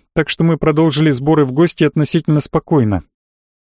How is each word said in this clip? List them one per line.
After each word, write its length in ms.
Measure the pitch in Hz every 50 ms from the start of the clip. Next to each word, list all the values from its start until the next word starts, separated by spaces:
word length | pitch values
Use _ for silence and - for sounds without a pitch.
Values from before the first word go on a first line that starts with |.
| _ _ -
так 160 | 165 151 -
что 120 | - -
мы 140 | 165 165 165
продолжили 540 | 143 - 156 156 151 165 160 135 147 156 156
сборы 340 | 139 120 139 151 160 151 143
в 80 | 127
гости 320 | 127 147 175 170 - - 165
относительно 560 | 147 - 156 147 - - 165 - - 151 151
спокойно. 640 | - - - 160 - - 165 143 117 107 101 87 - _ _ _ _ _ _ _ _ _ _ _ _ _